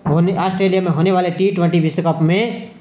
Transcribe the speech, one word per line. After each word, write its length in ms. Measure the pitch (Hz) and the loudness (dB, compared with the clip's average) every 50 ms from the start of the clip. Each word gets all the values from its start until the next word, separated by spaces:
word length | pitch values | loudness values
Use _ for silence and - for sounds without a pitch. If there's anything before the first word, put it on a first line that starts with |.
| - | -4
होने, 280 | 147 147 170 170 190 180 | 0 0 2 2 2 0
ऑस्ट्रेलिया 460 | - 175 190 185 190 196 190 185 190 | -2 -2 -2 -2 0 0 0 0 0
में 80 | 185 175 | 0 0
होने 220 | 151 156 170 190 | 0 0 0 2
वाले 180 | 185 180 180 175 | 2 2 0 0
टी 180 | 175 - 190 196 | 0 0 0 0
ट्वेंटी 280 | 190 185 175 165 180 170 | 0 0 0 2 2 2
विश्व 220 | 160 156 151 175 | 0 0 -2 -2
कप 180 | 160 170 160 160 | -2 -2 0 0
में 500 | 160 160 180 202 233 233 - - - - - - | 2 2 2 2 0 -2 -6 -8 -12 -16 -18 -10